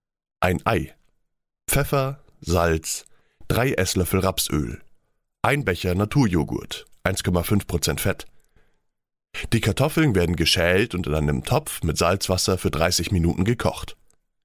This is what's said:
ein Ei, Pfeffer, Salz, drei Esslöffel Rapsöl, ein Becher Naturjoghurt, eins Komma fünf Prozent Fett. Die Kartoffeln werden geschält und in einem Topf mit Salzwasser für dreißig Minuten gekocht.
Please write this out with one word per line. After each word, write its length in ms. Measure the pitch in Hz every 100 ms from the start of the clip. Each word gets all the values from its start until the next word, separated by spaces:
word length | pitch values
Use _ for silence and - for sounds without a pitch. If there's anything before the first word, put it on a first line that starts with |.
| _ _ _ _
ein 220 | 92 87 95
Ei, 280 | 95 71 - _ _ _ _ _ _ -
Pfeffer, 560 | 139 147 143 131 143 - _
Salz, 640 | - 87 85 80 - - - - _ - -
drei 260 | - 131
Esslöffel 460 | - 95 95 90 95
Rapsöl, 600 | 92 - - 76 58 - - - _ _ _ _
ein 240 | 110 143 107
Becher 300 | - 92 90
Naturjoghurt, 920 | 104 143 113 87 - - - - - -
eins 200 | - 92
Komma 200 | - 90
fünf 240 | 85 104 -
Prozent 340 | 82 - 71
Fett. 240 | 98 - - - _ _ _ _ _ _ _ _ _ - -
Die 80 | 113
Kartoffeln 560 | - - 147 - 151 95
werden 220 | 85 85
geschält 580 | 80 - 85 92 120 90
und 120 | 78
in 60 |
einem 300 | 78 76 65
Topf 400 | - 131 - -
mit 140 | 80 76
Salzwasser 600 | 85 101 - 92 - 92
für 140 | 92
dreißig 400 | 76 85 - 85
Minuten 320 | 90 82 -
gekocht. 540 | 98 120 - - - - _ _ _ _